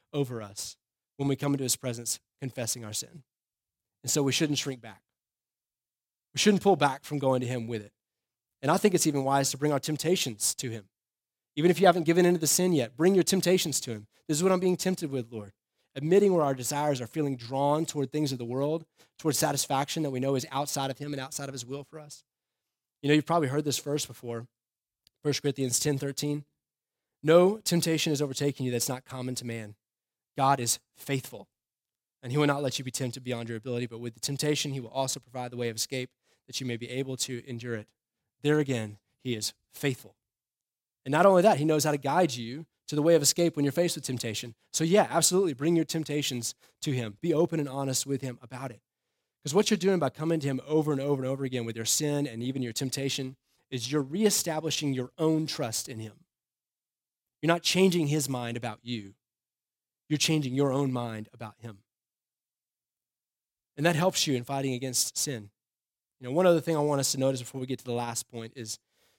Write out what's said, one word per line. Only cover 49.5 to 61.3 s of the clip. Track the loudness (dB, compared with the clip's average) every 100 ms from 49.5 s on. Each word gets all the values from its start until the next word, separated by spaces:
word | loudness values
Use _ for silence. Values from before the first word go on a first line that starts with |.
what | 2 2
you're | 2
doing | 2 2
by | 0
coming | -2 -2 0
to | 0
him | -4
over | 0 0 2
and | -2
over | 0 0
and | -2
over | -4
again | -2 -2
with | -4
your | -4
sin | -2 0 0 0 -2
and | -4
even | -4 -4
your | -4
temptation | -4 -4 -4 -4 -4 -8 -12 _ _ _
is | -8 -2
you're | -2
reestablishing | -2 2 2 2 -2 -4 -2 -2 -2
your | -2 -6 0
own | 2 2 0
trust | -4 -4 -4 -8
in | -10
him. | -12 -16 _ _ _ _ _ _ _ _ _ _ _ _
You're | 2
not | 2
changing | 2 4 4 4 0
his | 0 -2
mind | -4 -4 -6
about | -8 -10
you. | -8 -8 -8 -20 _ _ _ _ _ _ _ _ _
You're | -2
changing | 2 0 0
your | 0 2
own | 2 0
mind | -2 -4 -8 -12